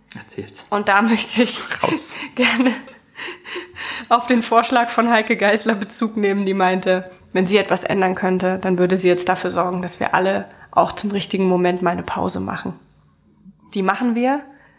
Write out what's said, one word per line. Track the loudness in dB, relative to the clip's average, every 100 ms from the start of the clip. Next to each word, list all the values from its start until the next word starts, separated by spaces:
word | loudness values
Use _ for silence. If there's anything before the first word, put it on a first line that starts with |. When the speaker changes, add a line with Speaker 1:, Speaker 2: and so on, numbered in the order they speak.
| _ -20
Speaker 1:
Erzähl's. | -16 -14 -14 -16 -4
Speaker 2:
Und | -2 2
da | 4
möchte | 4 2 0 0
ich | 0 0 -8 -2
Speaker 1:
Raus. | -2 -2 -6 -12 -12
Speaker 2:
<laughs> | 0
gerne | 0 2 0 0 -10 -20 _ -16 -14 -14 -14 -14 -14 -14 -12 -10 0
auf | 0 4
den | 0
Vorschlag | 4 2 4 2 2
von | 2 4
Heike | 2 2 2
Geißler | 2 2 0 -2
Bezug | -4 -4 -4 0
nehmen, | 0 0 0
die |
meinte, | 2 2 2 2 0 -2 -18 -6
wenn | -2 2
sie | 2
etwas | 2 0
ändern | 2 2 0 0
könnte, | 0 0 0 -2
dann | 0 2
würde | 2 2
sie | 2
jetzt | 2 2
dafür | -2 -2
sorgen, | -2 -2 -2
dass | -6 -4
wir | -2
alle | 0 0 -2 -6 -16 -4
auch | 0 0
zum | -2 -4
richtigen | -4 -2 0 2
Moment | 2 0 0
mal | -2
eine | -2
Pause | -6 -4 -4 -4
machen. | -6 -6 -8 -12 _ _ _ _ _ _ -20 _ -10
Die | -4
machen | -2 0 0 0
wir. | 0 0 -6 -20 _